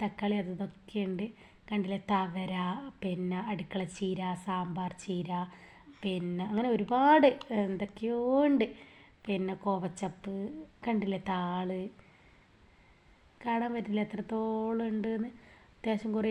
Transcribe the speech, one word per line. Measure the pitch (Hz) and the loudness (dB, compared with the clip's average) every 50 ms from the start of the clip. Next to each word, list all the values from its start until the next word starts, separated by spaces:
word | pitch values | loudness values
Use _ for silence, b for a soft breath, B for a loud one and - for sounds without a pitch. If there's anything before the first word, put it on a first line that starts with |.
| 214 | -2
തക്കാളി | 202 196 - 208 202 208 | -4 -2 -2 0 0 2
അത് | 208 180 180 | 0 0 -2
ഇതൊക്കെ | 185 170 196 - - - - - - 214 202 190 | -4 -4 -6 -6 -8 -12 -16 -6 -4 -2 -2 0
ഉണ്ട്. | 185 175 180 - B B B B B B - - | -2 -2 -4 -6 B B B B B B -8 -2
കണ്ടില്ലേ, | 214 208 190 185 196 190 - - | 0 0 0 0 -2 -4 0 2
തവര, | 208 190 190 180 170 190 185 180 185 185 180 180 190 262 277 269 - - | 2 2 2 0 -2 -4 -4 -2 -2 0 0 -2 -2 -4 -6 -10 -10 -6
പിന്നെ | 208 190 180 180 180 180 180 185 214 220 | -4 -4 -2 -2 -2 -2 -2 -2 -2 -2
അടുക്കള | 208 170 185 - - 190 185 185 - - | -4 -4 -4 -4 -4 -4 -4 -4 -4 -4
ചീര, | 202 185 190 190 185 180 180 180 - | -2 -2 -2 -2 -2 -4 -4 -4 -4
സാമ്പാർ | 208 185 185 180 180 165 185 185 180 - - | -4 -2 -2 -2 -2 -4 -4 -4 -6 -6 -8
ചീര, | - - 180 175 175 180 180 180 180 180 B B B B B B B B - - | -6 -4 -4 -4 -2 -2 -2 -4 -4 -6 B B B B B B B B -14 -6
പിന്നെ | - 196 185 180 175 175 175 175 185 | -4 -2 -2 -2 -2 -2 -2 -2 -2
അങ്ങനെ | 214 208 214 240 254 | -2 0 0 2 2
ഒരുപാട് | 233 208 208 180 240 254 269 294 311 311 277 269 254 - - - 233 | 2 2 2 2 4 6 8 10 10 10 10 8 6 4 -2 -2 0
എന്തൊക്കെയോ | 208 202 190 190 180 202 196 - - 220 226 233 240 240 247 262 277 294 | 0 0 0 0 -2 -4 -6 -6 -6 -4 -2 0 0 2 4 4 6 6
ഉണ്ട്. | 294 277 269 226 - B B B B B B B B B - - | 6 6 4 4 2 B B B B B B B B B -12 -4
പിന്നെ | 220 202 185 185 190 190 | -2 -2 0 0 -2 -2
കോവച്ചപ്പ്, | 185 - 202 196 185 175 180 180 - 196 185 - - - 196 196 196 196 233 302 311 320 - - _ - | -2 0 0 0 0 0 -4 -4 -4 -4 -6 -6 -6 -8 -6 -6 -4 -6 -6 -8 -10 -14 -16 -18 _ -2
കണ്ടില്ലേ, | 240 226 208 202 196 196 185 190 202 | 0 0 0 2 0 -2 -2 -2 -2
താള്, | 190 180 180 175 180 185 185 185 190 185 185 202 - b b b b b b b b b b b b b b b b b b b b b b b b - - - - - | -2 0 0 0 0 -2 -2 -2 -2 -4 -6 -8 -10 b b b b b b b b b b b b b b b b b b b b b b b b -20 -20 -20 -20 -6
കാണാൻ | - 240 233 233 226 240 240 | -2 0 0 2 0 0 -2
പറ്റില്ല | 233 208 208 208 214 | -4 -2 -2 0 0
എത്രത്തോളം | 208 208 214 208 208 - 226 220 220 220 220 220 220 226 226 226 226 226 | 0 -2 -4 -6 -6 -4 -2 -2 0 0 0 0 0 0 0 0 0 0
ഉണ്ടെന്ന്. | 214 220 202 226 226 214 226 247 B B B B B B B B | -2 -2 -2 0 -2 -2 -2 -4 B B B B B B B B
അത്യാവശ്യം | B - - 220 220 214 - 220 214 | B -6 -2 -2 0 0 0 -2 0
കുറേ | 220 214 220 | 0 2 2